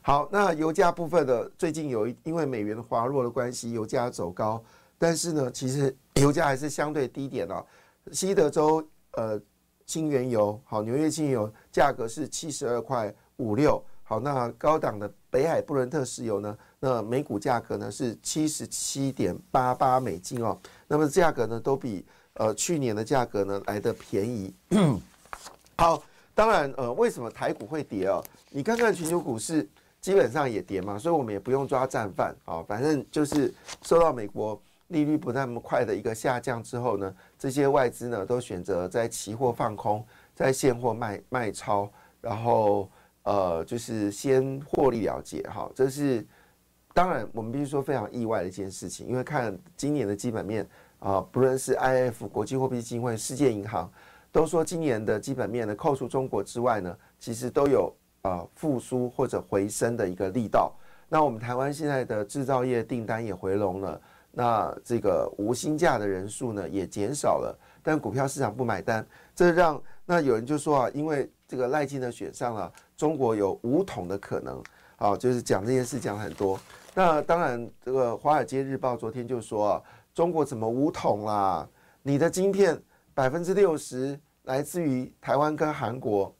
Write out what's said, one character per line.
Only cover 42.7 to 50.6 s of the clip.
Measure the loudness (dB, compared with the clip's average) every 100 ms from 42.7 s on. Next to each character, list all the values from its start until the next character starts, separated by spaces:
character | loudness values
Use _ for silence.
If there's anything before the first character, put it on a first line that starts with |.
| 2 0 -12 _ _
呃， | 0 2 2 0
就 | -2 -6
是 | -6 -2 -2
先 | -2 2 2 2 -6 -4
获 | 2 2
利 | 2 -2
了 | -4
结 | -8 -10
哈。 | -8 -8 -10 0
这 | 0
是， | 2 0 0 -4 _ _ _ _ _ _
当 | 2 2
然 | 0 -4
我 | -6
们 | -6
必 | -4
须 | -2
说 | -2
非 | -2
常 | -2 -2
意 | -4 -2
外 | -2
的 | -2
一 |
件 | -6 -8
事 | -8 -12
情， | -10 -4
因 | -4
为 |
看 | -2 -2 -2 -6 -14 -6
今 | -2
年 | 0 -2
的 | -2
基 | -4
本 | -4
面 | -4 -4